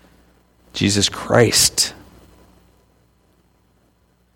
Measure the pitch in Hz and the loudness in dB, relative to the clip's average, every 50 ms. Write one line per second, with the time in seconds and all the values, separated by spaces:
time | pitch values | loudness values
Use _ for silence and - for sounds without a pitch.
0 | _ - _ _ _ _ _ _ _ _ _ _ _ _ - - - 101 101 101 | _ -20 _ _ _ _ _ _ _ _ _ _ _ _ -6 -2 -2 -2 0 0
1 | 95 - - - - - 113 120 117 101 - - - - - - - - - - | -2 -2 -4 -6 -4 2 4 4 4 4 2 0 0 0 0 -2 -4 -6 -6 -16
2 | - - - - - - - - - _ _ _ _ _ _ _ _ _ _ _ | -20 -20 -20 -20 -20 -20 -20 -20 -20 _ _ _ _ _ _ _ _ _ _ _
3 | _ _ _ _ _ _ _ _ _ _ _ _ _ _ _ _ _ _ _ _ | _ _ _ _ _ _ _ _ _ _ _ _ _ _ _ _ _ _ _ _
4 | _ _ _ _ _ _ _ | _ _ _ _ _ _ _